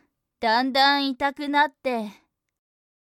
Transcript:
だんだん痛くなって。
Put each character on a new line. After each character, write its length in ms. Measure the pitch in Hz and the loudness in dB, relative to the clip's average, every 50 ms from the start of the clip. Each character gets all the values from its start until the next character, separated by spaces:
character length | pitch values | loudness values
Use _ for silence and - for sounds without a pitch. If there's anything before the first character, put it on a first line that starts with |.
| _ _ _ _ _ _ _ _ | _ _ _ _ _ _ _ _
だ 220 | - 226 220 240 | -2 0 0 0
ん 100 | 254 269 | 0 0
だ 240 | 247 269 269 277 285 | 2 2 4 4 2
ん 120 | 285 277 277 | 2 0 -2
痛 240 | 262 - 285 277 | -4 -4 -4 -4
く 160 | 277 - 294 277 | -4 -6 -6 -2
な 180 | 285 285 294 | 0 2 2
っ 40 | 302 | 0
て。 400 | - _ - 262 247 226 214 208 - - _ _ _ _ _ _ _ _ _ _ _ _ _ _ _ _ | -2 _ -6 -4 -4 -4 -6 -8 -12 -18 _ _ _ _ _ _ _ _ _ _ _ _ _ _ _ _